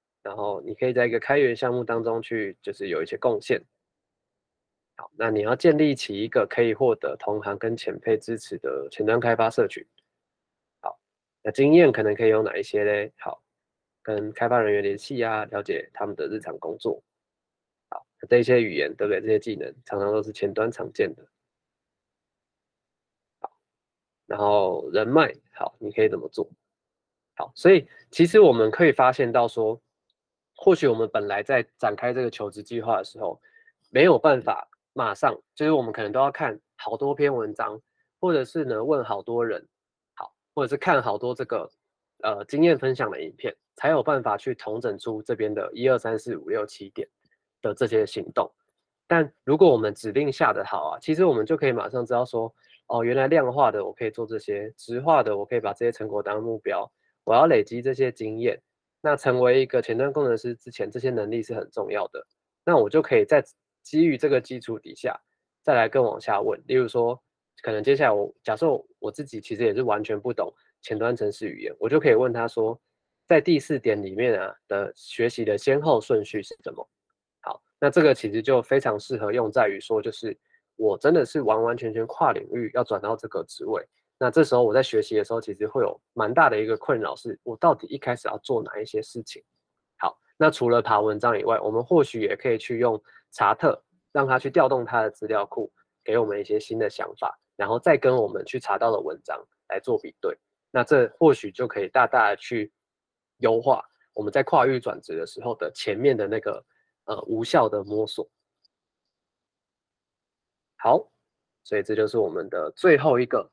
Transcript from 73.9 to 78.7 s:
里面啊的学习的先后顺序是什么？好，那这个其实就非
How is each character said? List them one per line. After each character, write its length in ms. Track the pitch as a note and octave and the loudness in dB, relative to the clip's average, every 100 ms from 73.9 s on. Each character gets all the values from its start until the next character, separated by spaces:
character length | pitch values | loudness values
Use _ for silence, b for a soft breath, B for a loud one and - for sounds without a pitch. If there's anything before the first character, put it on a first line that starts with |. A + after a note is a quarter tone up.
| G#2 | -2
里 120 | G2 F#2+ | -2 -2
面 240 | B2 G#2 | 0 0
啊 160 | F#2+ G2+ - | -2 -10 -6
的 240 | G2+ G2+ - | -4 -4 -8
学 340 | - - A#2 | -12 -4 -2
习 160 | - A2 | -2 -2
的 120 | G2+ | 0
先 240 | - C3+ | 2 2
后 200 | D#3 A#2+ | 4 2
顺 220 | - A#2 G2+ | 2 -2 -2
序 180 | G#2+ | -8
是 120 | F#2+ - | -10 -14
什 120 | - | -16
么？ 140 | - - _ _ _ _ _ | -14 -16 _ _ _ _ _
好， 200 | - - _ - | -12 -12 _ -2
那 100 | C#3+ | 0
这 120 | D#3+ | 4
个 120 | D3+ | 4
其 180 | C3 A2 | 4 0
实 100 | G#2+ | -4
就 200 | A2 B2+ | 2 2
非 200 | A2+ | 2